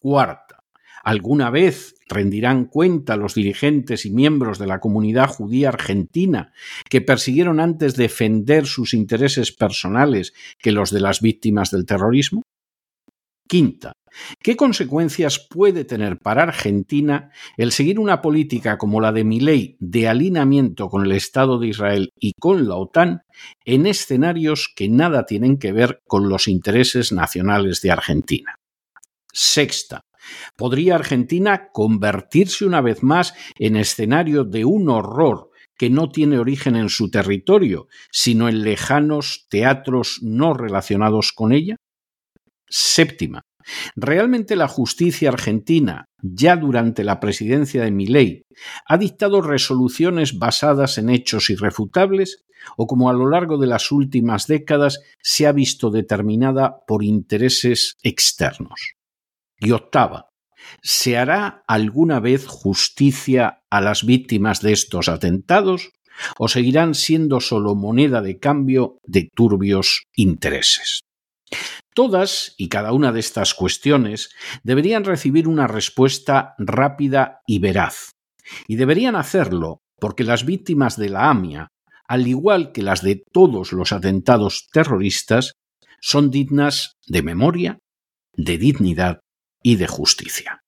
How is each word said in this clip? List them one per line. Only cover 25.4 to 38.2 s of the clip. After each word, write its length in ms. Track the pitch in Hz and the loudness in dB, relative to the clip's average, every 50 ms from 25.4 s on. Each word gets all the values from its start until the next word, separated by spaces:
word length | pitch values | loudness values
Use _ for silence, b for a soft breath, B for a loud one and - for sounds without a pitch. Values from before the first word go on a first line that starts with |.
| 117 131 139 139 | 2 2 0 0
que 140 | 131 101 | -2 -2
ver 280 | 95 110 120 120 131 _ _ | 2 2 2 2 0 _ _
con 240 | _ - 98 101 101 | _ -2 0 0 0
los 180 | 95 92 - - | 0 0 0 0
intereses 640 | 95 90 - 104 101 120 127 - - 127 117 - | -2 -2 -2 0 2 2 2 2 2 -2 -2 -2
nacionales 680 | 107 90 80 - - 87 90 98 101 104 101 95 87 - | -2 -2 -2 -2 -4 -4 -2 0 2 2 0 0 -2 -2
de 80 | - 95 | 0 0
Argentina? 640 | 85 - - - 82 76 - - - - - - - _ _ _ _ _ _ _ _ - _ _ _ _ _ _ | 0 0 0 -2 -2 -2 -2 -2 -4 -6 -6 -12 -18 _ _ _ _ _ _ _ _ -20 _ _ _ _ _ _
Sexta, 680 | _ - - - - 156 143 135 - - - - - - _ _ B B B B B B B B B | _ -2 -2 0 2 2 0 0 -2 -8 -10 -10 -14 -18 _ _ B B B B B B B B B
¿podría 380 | - - 123 123 135 165 185 175 | -6 -4 -2 0 2 2 2 2
Argentina 720 | 165 139 - 143 127 120 127 165 180 190 208 202 190 - - | 2 0 0 0 0 0 0 0 0 2 2 0 0 -4 -10
convertirse 960 | _ - 107 110 113 104 104 104 98 95 - _ - 156 202 185 - - 208 | _ 0 2 2 2 2 0 -2 -2 -4 -8 _ 2 2 2 2 0 -2 0
una 160 | 190 180 156 | 0 2 2
vez 220 | 131 120 110 - | 2 0 0 0
más 320 | - 131 156 190 - - B B B B B B | 0 2 2 2 0 -2 B B B B B B
en 180 | - 110 110 | -2 0 0
escenario 680 | 107 107 - - - 110 107 135 160 175 156 147 147 131 | 0 0 -2 -2 -4 -2 0 0 0 0 0 0 0 0
de 200 | 98 95 113 110 | -2 -2 -2 0
un 240 | 135 196 214 190 151 | 2 2 2 2 2
horror 640 | 123 113 - 98 113 135 160 143 107 - - _ b b b b _ | 0 0 -2 -4 0 2 2 2 2 -2 -8 _ b b b b _
que 140 | _ 123 123 | _ 0 2
no 180 | 123 147 165 156 | 2 2 2 0
tiene 300 | - 156 151 147 147 123 | 0 0 2 2 2 2
origen 380 | 117 123 139 139 - 139 120 | 2 0 -2 -2 0 0 0
en 120 | 113 110 101 | 0 0 -2
su 220 | - - 113 92 | -2 -2 -4 0
territorio, 800 | - 107 98 95 101 95 - - 190 214 190 127 92 76 - B B B B B | 0 -2 0 0 -2 -2 2 2 4 4 4 2 -2 -6 -8 B B B B B
sino 380 | - - | -6 -2